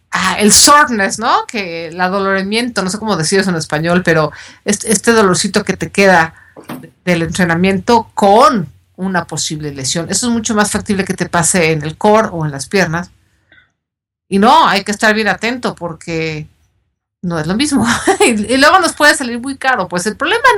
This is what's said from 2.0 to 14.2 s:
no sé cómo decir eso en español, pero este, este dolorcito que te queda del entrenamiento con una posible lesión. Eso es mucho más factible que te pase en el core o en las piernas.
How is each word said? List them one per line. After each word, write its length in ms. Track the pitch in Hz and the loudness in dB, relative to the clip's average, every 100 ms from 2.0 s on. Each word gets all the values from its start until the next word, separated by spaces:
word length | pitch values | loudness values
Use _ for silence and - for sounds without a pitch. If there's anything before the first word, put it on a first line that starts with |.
| 185 196 196 190 196 220 247 220 | -2 0 -2 -2 -2 -4 -2 -4
no 80 | 190 | -4
sé 80 | 208 | -4
cómo 200 | 214 180 | -4 -2
decir 240 | 156 196 | 0 0
eso 80 | 196 | 0
en 80 | 170 | -2
español, 460 | 156 151 165 175 | -2 -4 0 0
pero 280 | 180 160 151 - - - | 2 0 0 -6 -20 -12
este, 260 | - 208 220 | -4 -4 -2
este 200 | 214 233 | -2 2
dolorcito 540 | 226 196 165 202 202 208 | 4 4 2 0 -2 -2
que 100 | 175 | -6
te 160 | 160 | -4
queda 420 | - 196 175 160 - _ - - - - _ | 2 4 4 2 -4 _ -20 -16 -16 -16 _
del 200 | 185 170 | -4 -2
entrenamiento 840 | 165 175 175 165 190 190 - 240 - | -2 -2 0 2 2 0 2 0 0
con 560 | - 202 214 294 233 151 - _ - | 0 4 6 6 2 -4 -12 _ -10
una 300 | 190 180 165 | -4 -4 -4
posible 440 | 156 - 151 151 | -8 -8 -8 -10
lesión. 340 | 139 131 175 165 | -8 -6 -6 -4
Eso 180 | 196 247 | -4 -2
es 40 | |
mucho 220 | 233 226 208 | -2 -2 0
más 160 | 196 | 0
factible 320 | 202 185 190 | -2 -4 -4
que 100 | 190 | -2
te 140 | 185 165 | -4 -2
pase 460 | 170 160 185 156 | 0 0 2 2
en 100 | 160 | 0
el 140 | 151 156 | -4 0
core 320 | 208 214 214 | 4 4 2
o 140 | 175 151 | -4 -6
en 60 | |
las 160 | 139 - | -6 -4
piernas. 440 | 202 175 160 180 _ _ _ _ _ _ _ _ _ _ _ | -2 0 -2 -8 _ _ _ _ _ _ _ _ _ _ _